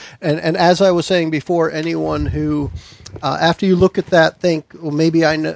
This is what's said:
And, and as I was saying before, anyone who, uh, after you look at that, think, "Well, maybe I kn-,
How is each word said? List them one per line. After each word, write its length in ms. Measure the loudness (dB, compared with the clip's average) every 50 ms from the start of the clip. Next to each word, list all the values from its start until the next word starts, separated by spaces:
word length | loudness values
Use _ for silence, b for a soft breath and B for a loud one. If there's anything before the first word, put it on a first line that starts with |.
| B B B B
And, 180 | -4 -2 -2 0
and 180 | 0 -2 0
as 240 | 2 4 4 4 4
I 100 | 4 2
was 140 | 2 2 0
saying 260 | 0 0 0 0 -2
before, 400 | -4 -4 -4 -2 -2 0 0 -2
anyone 540 | -2 -4 -6 -4 -4 -4 -4 -4 -4 -4 -4
who, 460 | -4 -4 -4 -2 -2 -2 -4 -4 -6 -8 B B B B B B B B B -6
uh, 140 | -4 -2 0
after 260 | 0 0 0 2 2
you 100 | 2 4
look 200 | 4 4 2 2
at 100 | -2 -4
that, 340 | 0 2 4 4 2 0 _
think, 320 | -2 -2 -2 -2 -4 _ -16 -12
"Well, 100 | -8 -4
maybe 340 | -2 0 0 2 2 2 2
I 120 | 2 0
kn-, 180 | 0 -4 -6 -6